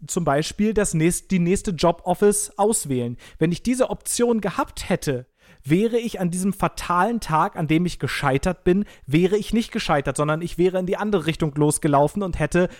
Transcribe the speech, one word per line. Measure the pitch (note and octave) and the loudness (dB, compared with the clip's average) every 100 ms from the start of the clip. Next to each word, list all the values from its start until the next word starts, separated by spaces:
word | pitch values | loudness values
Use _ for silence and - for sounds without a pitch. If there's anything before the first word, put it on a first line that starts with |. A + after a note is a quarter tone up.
| D3 | -8
zum | - | -4
Beispiel | D3+ C#3 D#3+ - G#3 | 0 0 -2 -2 0
das | G#3 G3+ | 0 0
nächst-, | D#3+ D#3 - - | 2 0 0 -2
die | F#3+ | 0
nächste | E3+ G3 - | 2 0 -2
Joboffice | E3 E3+ E3+ - F3 G#3 G#3 - - | 0 2 2 -2 2 2 2 -2 0
auswählen. | G#3 A3+ C#3+ B2+ A#2+ A#2+ - - | 0 0 -2 -4 -4 -8 -14 -2
Wenn | D#3+ | -2
ich | E3+ | 0
diese | - B3+ B3+ | -2 0 0
Option | G3+ - - A#3+ A3+ | -2 -6 0 2 2
gehabt | G3 - D4+ - - | -2 -4 -4 -6 -4
hätte, | F3 - B2+ B2+ _ _ - C3+ | -2 -2 -4 -8 _ _ -12 0
wäre | E3+ A3+ A#3 | 2 2 0
ich | A#3 F#3+ | -2 -4
an | F3+ | -4
diesem | F3+ G3 | -2 -2
fatalen | F#3 E3+ - - F3 F#3 A#3 | 0 -4 -4 -2 2 2 0
Tag, | - D#3 F#3+ - | 0 0 0 -2
an | D3 | 0
dem | D#3+ F3 | 0 0
ich | - | -4
gescheitert | C3 - C#3+ C3+ F#3 F3+ | -6 -2 0 0 0 0
bin, | - F#3 G#3 - | 0 0 0 -10
wäre | - D3+ F3+ G3+ | 0 2 4 0
ich | - | 0
nicht | A3 - | -2 -2
gescheitert, | A3 - D3+ C#3 C3+ | -4 -2 0 0 -2
sondern | D3+ D#3 | 0 -2
ich | F3 - | -4 0
wäre | F3+ F#3 | 0 0
in | F#3 | -2
die | F#3+ | -2
andere | G#3 G3+ D3+ | -2 -2 -2
Richtung | D#3 D#3 C#3+ | -2 -2 2
losgelaufen | D3+ C#3+ D#3+ C#3 D3 G3+ | 2 2 2 4 2 0
und | F#3+ - | -4 -2
hätte | D3+ F3 F3+ | 0 2 0